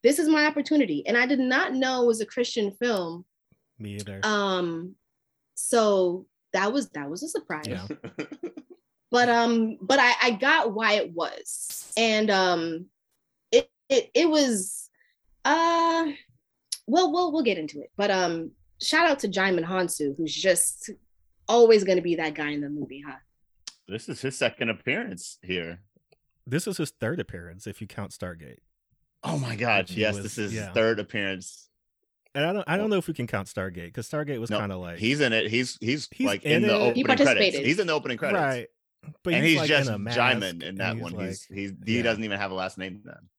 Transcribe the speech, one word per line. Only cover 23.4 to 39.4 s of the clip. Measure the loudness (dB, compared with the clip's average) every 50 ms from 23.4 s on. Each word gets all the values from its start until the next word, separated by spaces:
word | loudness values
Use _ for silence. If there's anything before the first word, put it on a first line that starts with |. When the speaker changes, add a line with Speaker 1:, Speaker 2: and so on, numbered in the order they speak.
| _ _ _ _ _ -20 _ _ _
Speaker 3:
This | -12 -12 -10 -8 -10
is | -12 -6
his | -6 -6 -2
second | 0 0 -2 0 -2 -4 -4
appearance | -4 -4 _ -4 -4 -4 -4 -8 -10 -12 -14 -18 -18 _
here. | -8 -6 -6 -4 -4 -6 -12 -14 _ _ _ _ _ _ _ _ _ _ _ _ _
Speaker 2:
This | -6 -6 -4 -4
is | -4 -6
his | -6 -6 -8
third | _ _ -6 -4 -4 -4
appearance, | -8 -10 -10 -16 -16 -16 -18 -14 -14
if | -14 -12 -12
you | -14
count | -14 -12 -12 -12 -12
Stargate. | -10 -10 -10 -10 -10 -12 -18 -20 -20 _ _ _ _ _ _ _ _ _ _ _ _ _ -8
Speaker 3:
Oh | -6 -4
my | -4 -4 -4 -4
God! | -2 0 2 2 2 0 -2
Speaker 2:
He | -2 0
Speaker 3:
Yes, | 0 0 0
Speaker 2:
was, | -2 -6
Speaker 3:
this | -8 -6
is | -6 -6 -4
his | -4 -6
Speaker 2:
yeah. | -8 -2 0
Speaker 3:
third | 2 4 4 2 0
appearance. | -4 -6 -4 -4 -4 -2 -4 -6 -10 -16 -20 -20 -20 _ _ _ _ _ _ _ _ _ _ _ _ _ _
Speaker 2:
And | -2 -2
I | 0
don't, | -2 -2 -2
I | -2 -2
don't | 0
Speaker 3:
Well, | 0 2
Speaker 2:
know | 0
if | 0 0
we | -2 -6
can | -6 -6
count | -4 -4 -6 -6
Stargate, | -6 -6 -6 -6 -6 -6 -10 -14 -10 -10
'cause | -10 -10 -6
Stargate | -6 -6 -4 -4 -6 -6
was | -4 -2
Speaker 3:
no, | -2 -2
Speaker 2:
kinda | -2 -4 -6
like | -8 -8 -10 -8 -2
Speaker 3:
he's | 0 0 2 4
in | 2 4
it. | 4 2 0 2
He's, | 0 0 0 -2 -6 -6
he's, | -4 -4 -2 -4 -6 -12
Speaker 2:
He's | -6 -2 -2
Speaker 3:
like, | 0 0 -2 0
Speaker 2:
in | 2 2 4 4
Speaker 3:
in |
the | 4 4
Speaker 2:
it. | 4 4 2 2
Speaker 1:
He | 2 2
Speaker 3:
opening |
credits. | 2 4 6 6
Speaker 1:
participated. | 4 6 4 4 2 2 0 0
Speaker 3:
He's | 2 2 2
in | 2
the | 0 0
opening | 0 0 -4 -6
credits. | -4 -2 0 0 2
Speaker 2:
Right. | 2 0 -2 -4 -6 -12 _ _ _ _ _ _ -20 -20 -20 _ _
But | 0 2
Speaker 3:
And | 4